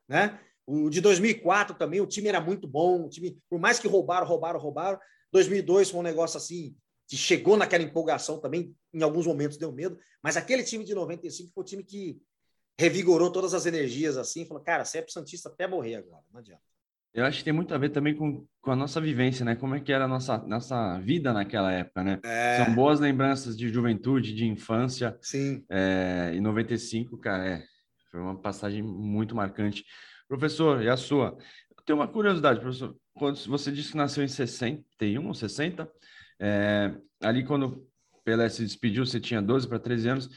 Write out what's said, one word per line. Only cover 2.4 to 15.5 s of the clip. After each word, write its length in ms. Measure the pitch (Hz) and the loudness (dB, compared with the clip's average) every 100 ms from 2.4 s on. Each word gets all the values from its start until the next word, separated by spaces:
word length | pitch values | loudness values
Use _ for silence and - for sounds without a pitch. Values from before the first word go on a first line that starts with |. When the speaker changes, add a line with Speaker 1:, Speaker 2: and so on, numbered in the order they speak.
| 160 202 156 | 0 -4 -2
Speaker 1:
bom, 380 | 139 175 180 160 | 2 4 2 0
o 40 | |
time, 280 | - 175 - - | -8 -10 -10 -8
por 100 | 170 | 0
mais 200 | 196 240 | 2 2
que 80 | 208 | 4
roubaram, 380 | 190 143 180 156 | 2 4 0 2
roubaram, 340 | 170 165 170 | 0 0 -4
roubaram, 380 | 147 135 185 190 - _ _ | -6 -4 -4 -4 -8 _ _
dois 160 | 190 185 | 4 6
mil 100 | 196 | 2
e 40 | |
dois 280 | 160 190 190 | 4 4 4
foi 100 | 180 | 2
um 40 | |
negócio 340 | 170 160 165 156 | -2 0 -2 -4
assim, 360 | - 170 151 - _ _ - | -8 -10 -12 -14 _ _ -10
que 120 | 135 | -4
chegou 400 | - 165 175 208 | 2 4 6 6
naquela 260 | 180 170 | 6 2
empolgação 560 | 156 165 156 139 - 156 | 2 -2 0 0 -2 -6
também, 340 | 131 165 175 - _ | -4 -4 -6 -12 _
em 100 | 160 | 0
alguns 240 | 156 160 165 | 2 2 0
momentos 300 | 143 147 143 | 0 -2 -4
deu 160 | 160 | -10
medo, 260 | 131 180 170 _ _ | -6 -8 -10 _ _
mas 160 | 147 175 | -4 -2
aquele 260 | - 262 | 0 0
time 220 | - 226 202 | 0 -8 -6
de 100 | 196 | -4
noventa 320 | 156 170 175 | -4 -6 -10
e 40 | |
cinco 200 | 143 175 | -12 -14
foi 100 | - | -12
o 20 | 185 | -10
time 180 | 196 | -12
que 340 | 185 202 180 - _ _ _ _ _ - | -12 -10 -10 -12 _ _ _ _ _ 2
revigorou 500 | 170 160 180 165 180 | 2 4 6 6 4
todas 240 | 180 185 | 2 0
as 120 | 165 170 | 0 0
energias, 500 | 165 135 123 156 131 | 0 -2 -2 -2 -2
assim, 300 | 113 165 165 | -4 -8 -10
falou, 180 | 151 | -8
"Cara, 220 | 156 160 131 | -2 -2 -2
você 140 | 160 | -6
é 20 | |
pro 100 | 160 | -8
Santista 380 | 180 147 170 | -10 -14 -14
até 180 | 156 | -14